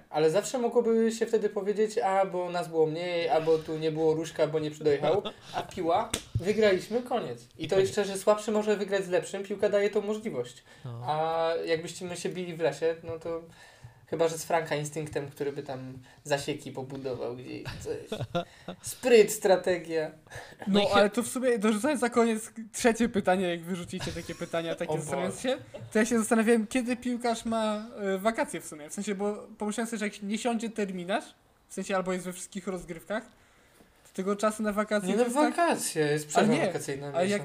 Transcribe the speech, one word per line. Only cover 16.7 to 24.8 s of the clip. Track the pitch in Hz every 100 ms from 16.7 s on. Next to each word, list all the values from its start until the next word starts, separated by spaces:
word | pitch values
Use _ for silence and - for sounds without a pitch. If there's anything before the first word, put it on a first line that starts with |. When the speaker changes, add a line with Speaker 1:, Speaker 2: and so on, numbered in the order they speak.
Speaker 1:
pobudował | 135 127 135 131 123 123 127
gdzieś, | 131 120
coś. | - - 151 - - 220 - 175 170
Speaker 2:
<laughs> | - - 185
Speaker 1:
Spryt, | - - 254 226 202
strategia. | - 196 180 190 175 165 160 156 - - - - -
Speaker 3:
No, | -
Speaker 2:
No | 202
i | 202
chy- |
Speaker 3:
ale | 202 202
to | 240
w | 233
sumie, | 254 254 233
dorzucając | 214 208 254 269
na | 233
koniec | 233 233 220 - - 226
trzecie | - 247 226 233
pytanie, | 202 185 185 180
jak | 170
wyrzucicie | 165 180 175 185 175
takie | 165 170 160
pytania, | 175 170 165
takie | 165